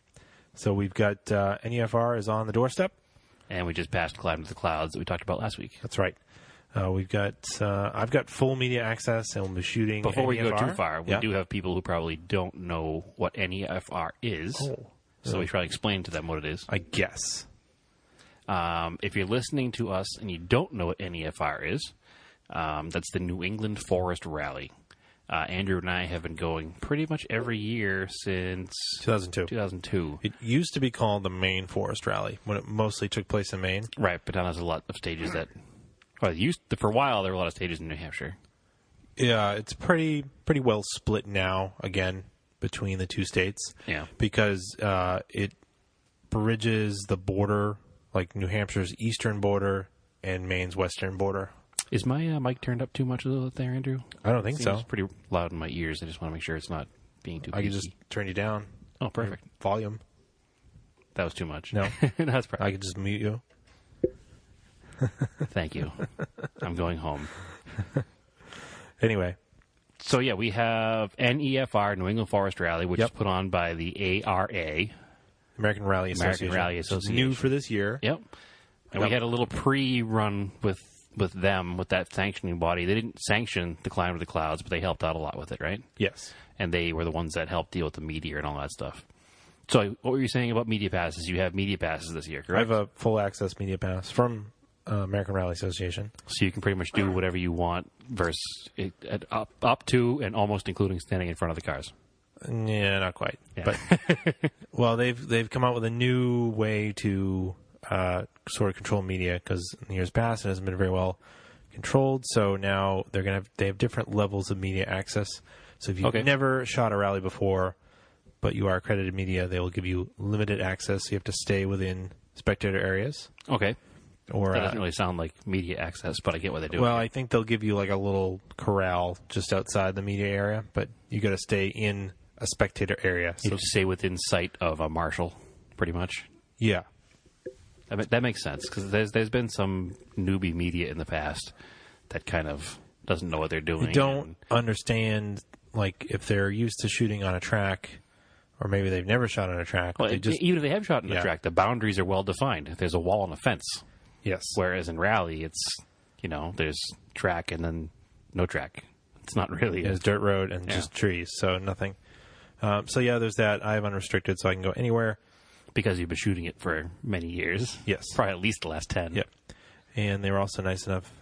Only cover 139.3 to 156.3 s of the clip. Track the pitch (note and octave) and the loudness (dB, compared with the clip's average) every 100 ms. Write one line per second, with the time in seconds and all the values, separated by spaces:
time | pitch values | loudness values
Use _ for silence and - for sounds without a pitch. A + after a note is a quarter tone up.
139.3 | B2 A#2 - G2 F#2+ F2+ - - - F#2 | 2 0 0 0 0 -2 -8 -10 -2 2
140.3 | F#2+ F#2 E2 F2 E2+ E2+ D2+ D#2 D#2+ D2+ | 2 2 0 0 0 -2 -4 -4 -2 -2
141.3 | D2 - - - - - - - - - | -6 -10 -14 -20 -20 -20 -20 -10 -8 -2
142.3 | E2+ D#2 D2 D2+ - - _ - E2+ F2 | -2 0 -4 -8 -14 -18 _ -2 -2 0
143.3 | D#2 D#2 D#2+ D#2 D#2+ D#2 A2 C3+ C#3 C#3+ | -2 0 0 0 0 2 4 4 2 -4
144.3 | E2 - A#2+ A#2 G#2 - A2+ A2 G#2+ G#2 | -10 0 2 2 0 0 2 2 0 -2
145.3 | G2 - - - A2 G2 - - G2+ - | -6 -10 -20 -6 0 0 -2 -6 -4 0
146.3 | G2+ G2 G#2 A#2 - G#2+ - A2+ G#2 F#2+ | 2 2 2 0 0 0 2 2 2 0
147.3 | F#2 - A2 G2 F#2+ - - - _ _ | 0 2 2 2 0 -6 -16 -20 _ _
148.3 | _ _ - G2+ G2 F#2+ F#2 F#2 A#2 A#2 | _ _ -6 0 2 2 2 2 2 2
149.3 | - F#2+ F2 E2+ F#2 F2+ - - G2 G#2 | 0 -2 -2 0 0 0 2 0 2 2
150.3 | - F3 F3 D3 F#3 G#3 C#3+ F#2 F#2 F2 | 2 4 4 2 0 2 0 2 0 2
151.3 | E2 F#2 E2+ G2 A#2+ G#2+ F#2+ F#2 F#2+ G2 | 0 0 4 4 4 2 2 4 2 2
152.3 | F2+ C3+ F#2 D2 E2 F2+ F2 E2+ G#2 F#2+ | 2 2 0 -4 -2 0 2 2 2 0
153.3 | D#2 - G#2 - - - - - - G#2+ | 0 0 0 -2 -10 -12 -20 -20 -8 -4
154.3 | F#2 - - F2+ F#2 E2+ E2 F#2+ A2 F2 | -4 -2 0 0 0 -2 0 2 2 2
155.3 | D#2+ D#2+ - - - - _ _ _ F2+ | -4 -6 -6 -6 -6 -12 _ _ _ -6